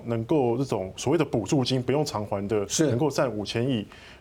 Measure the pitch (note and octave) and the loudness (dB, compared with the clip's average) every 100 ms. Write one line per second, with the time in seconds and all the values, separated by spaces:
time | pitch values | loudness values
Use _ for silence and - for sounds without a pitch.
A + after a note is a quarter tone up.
0 | A#2 A#2 A2+ D#3+ A#2+ A#2+ C3 G#2+ F#2+ - | -4 -2 0 2 2 2 0 -2 -4 -4
1 | B2 E3 - B2 F#2+ D3 B2+ C3 A#2+ C#3 | 0 2 2 0 0 2 2 0 2 0
2 | D3+ G#2+ G#2 G2+ G2 G#2+ G2 - D3+ A#2 | 0 -4 -4 -4 0 -2 0 2 2 2
3 | D3+ - C#3 G#2+ G2+ A#2 B2+ A#2+ G2 - | 2 2 0 -2 -4 -2 0 0 -4 -10
4 | - - | -20 -10